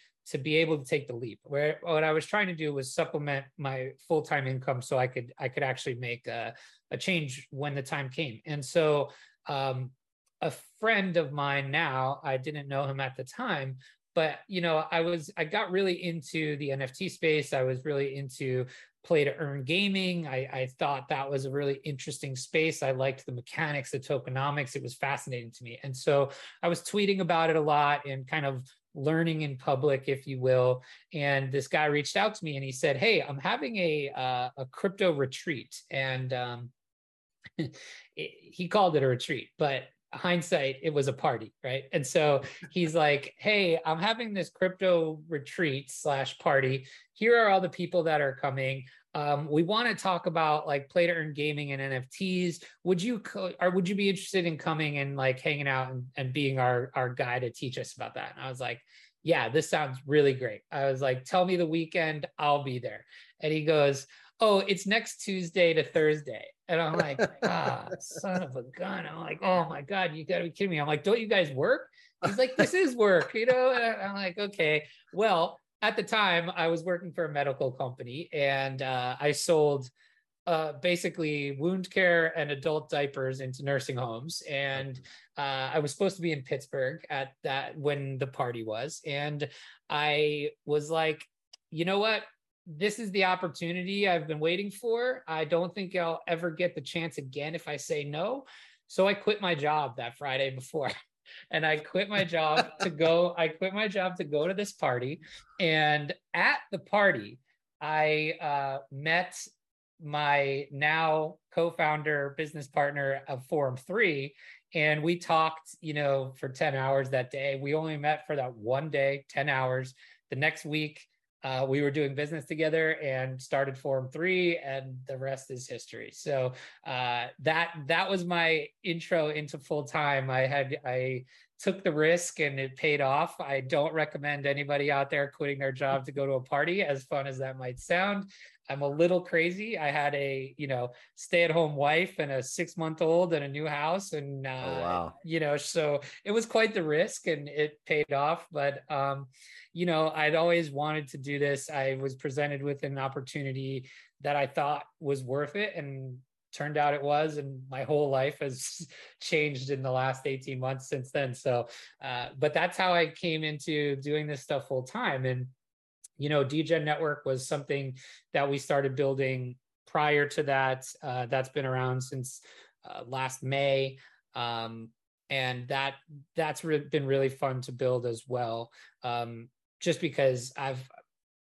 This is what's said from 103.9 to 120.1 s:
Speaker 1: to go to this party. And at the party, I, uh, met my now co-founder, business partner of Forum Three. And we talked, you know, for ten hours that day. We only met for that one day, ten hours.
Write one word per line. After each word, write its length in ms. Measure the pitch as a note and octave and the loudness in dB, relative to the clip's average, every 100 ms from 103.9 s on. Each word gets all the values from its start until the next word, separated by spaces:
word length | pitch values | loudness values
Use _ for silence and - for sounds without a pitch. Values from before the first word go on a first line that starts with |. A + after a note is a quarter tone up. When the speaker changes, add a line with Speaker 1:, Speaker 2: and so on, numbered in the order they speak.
| F#3+ F#3 F3 | 0 -2 -2
Speaker 1:
to 80 | |
go 240 | D3+ D3 E3 | -2 0 0
to 60 | |
this 180 | F#3+ G3+ | -2 -6
party. 480 | - D3 B2 B2+ D#3+ - - - - | -2 0 0 -2 -6 -12 -20 -14 -2
And 540 | F3 D#3 D3+ D3+ C#3+ - _ | 2 4 4 4 0 -8 _
at 280 | E3+ A3 C#4+ - | 0 2 2 -4
the 60 | F#3+ | -10
party, 600 | - G#3 G3+ C#3 G2+ B2 _ _ _ - | 0 4 4 4 -2 -14 _ _ _ -10
I, 500 | D3+ D#3 D#3 D#3 D#3 D#3+ | -2 2 4 4 0 -4
uh, 380 | D3 C#3+ C#3 C3+ - | -2 -2 -2 -6 -8
met 480 | C#3 D3+ E3+ F3+ - - _ _ _ _ _ | -6 0 0 0 -6 -16 _ _ _ _ _
my 680 | D3+ D3 D3 C#3+ C#3 C#3 C#3+ | -6 -2 2 4 2 0 -4
now 680 | C#3 D3+ D#3+ D#3+ D#3 D#3 - _ | -2 2 2 4 2 0 -6 _
co-founder, 800 | - E3+ E3 D3+ D3+ D3+ D3 C#3+ C#3 | 0 0 2 0 0 0 0 -2 -4
business 280 | D3+ D3+ C3+ | -6 -8 -4
partner 540 | D3+ C#3+ C#3+ C#3 C3+ - | 0 0 0 -2 -2 -4
of 160 | C3+ | -8
Forum 320 | C3 D#3 C3+ B2 | -4 0 0 -2
Three. 580 | - G3 G3+ C#3+ C#3 - - - _ | -4 2 2 2 -4 -10 -20 -20 _
And 300 | E3 D3+ D3+ | 0 2 4
we 160 | D#3+ F3 | 2 0
talked, 580 | - D#3+ D#3+ - - - | 2 4 4 0 -16 -12
you 100 | D#3 | -6
know, 400 | D3 C#3+ C3+ C3 C3 | 0 2 2 0 -6
for 100 | C#3 | -8
ten 260 | C3 D#3 | -2 0
hours 360 | C3+ C3+ C#3 B2+ | 0 2 2 2
that 200 | C3 B2 | 0 -2
day. 280 | C#3 C#3 C#3 | -4 -2 -2
We 140 | C#3 | -2
only 240 | D3+ D#3+ D3+ | -2 -2 -2
met 280 | D3 D3+ - | 0 0 -2
for 100 | D3 | -4
that 180 | B2+ | -4
one 340 | A#2 G#2+ C3 D#3 | -4 -2 0 0
day, 380 | C#3+ C#3 C#3 - | 2 2 0 -4
ten 220 | C#3+ C#3+ | -4 0
hours. 440 | C3 C3 B2+ C3 - - | 2 2 0 -4 -12 -20